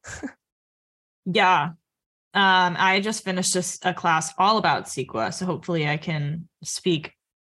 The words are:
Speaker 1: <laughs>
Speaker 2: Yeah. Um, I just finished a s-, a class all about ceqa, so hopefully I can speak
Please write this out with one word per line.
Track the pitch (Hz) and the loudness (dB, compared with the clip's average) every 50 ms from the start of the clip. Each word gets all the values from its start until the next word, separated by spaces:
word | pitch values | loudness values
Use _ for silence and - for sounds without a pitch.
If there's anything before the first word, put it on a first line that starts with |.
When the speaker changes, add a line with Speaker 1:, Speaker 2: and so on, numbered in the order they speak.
| _ | _
Speaker 1:
<laughs> | - - - - 269 - _ _ _ _ _ _ _ _ _ _ _ _ _ _ _ _ _ _ | -16 -14 -12 -12 -12 -14 _ _ _ _ _ _ _ _ _ _ _ _ _ _ _ _ _ _
Speaker 2:
Yeah. | 190 170 214 202 185 185 160 143 170 165 - _ _ _ _ _ _ _ _ _ _ - | -2 2 4 4 6 4 4 2 0 -6 -10 _ _ _ _ _ _ _ _ _ _ 0
Um, | 196 196 190 185 185 180 180 175 - | 2 4 6 6 6 4 2 2 2
I | 185 190 190 196 | 2 2 2 2
just | 196 214 214 - - | 0 0 -4 -4 -4
finished | 190 185 185 185 - - | -4 -4 -2 -2 0 0
a | 180 | 0
s-, | 175 - - - | -2 -4 -8 -4
a | - 180 175 | -4 -4 -2
class | - - 170 165 160 160 - - - | 0 0 2 2 2 0 -2 -2 0
all | 185 196 226 214 | 2 2 4 2
about | 196 170 143 101 - | 2 2 0 0 -2
ceqa, | - - - 127 135 - 113 110 - - | -6 -8 -8 -8 -6 -4 -4 -4 -4 -4
so | - 190 185 | -4 -4 -4
hopefully | 170 - 165 - 175 165 151 147 | -4 -4 -4 -2 -2 0 0 0
I | 151 151 | -2 -2
can | - - 160 151 147 143 156 165 175 - _ _ - | -4 -4 -4 -4 -2 -4 -4 -6 -10 -14 _ _ -12
speak | - - - - 185 170 151 156 - - _ _ _ _ _ _ _ | -10 -10 -4 -2 0 0 0 -2 -8 -14 _ _ _ _ _ _ _